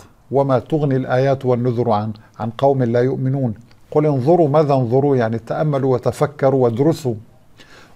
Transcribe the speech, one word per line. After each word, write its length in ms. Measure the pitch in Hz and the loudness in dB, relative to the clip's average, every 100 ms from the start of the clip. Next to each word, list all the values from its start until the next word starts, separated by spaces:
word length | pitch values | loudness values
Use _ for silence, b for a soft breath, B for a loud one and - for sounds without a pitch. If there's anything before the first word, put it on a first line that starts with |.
| - _ - | -20 _ -4
وما 280 | 127 139 127 | -2 0 0
تغني 360 | - 160 143 131 | 0 -2 0 -2
الآيات 500 | 131 127 135 135 127 | 0 0 0 0 0
والنذر 460 | 123 123 117 113 | 0 0 -2 0
عن، 220 | 104 110 107 b b | 0 -2 -8 b b
عن 100 | 117 | -10
قوم 340 | 113 139 135 | 0 0 2
لا 180 | 120 117 | 0 0
يؤمنون". 520 | 127 135 131 139 123 101 - - _ | 0 -2 -4 -2 -4 -6 -14 -20 _
قل 140 | 151 151 | -2 0
انظروا، 440 | 139 123 175 151 | 0 2 4 4
ماذا 240 | 151 147 | 2 2
انظروا؟ 420 | 139 120 131 143 131 | 2 2 2 2 2
يعني 240 | 113 113 | 0 -4
تأملوا 540 | - 151 156 139 135 | -6 -4 -2 0 0
وتفكروا 680 | 123 123 - 143 - 139 135 | 0 -2 -2 -2 0 0 2
وادرسوا. 520 | 123 113 147 156 131 107 - - _ - B B B | 2 2 0 0 -4 -8 -10 -20 _ -20 B B B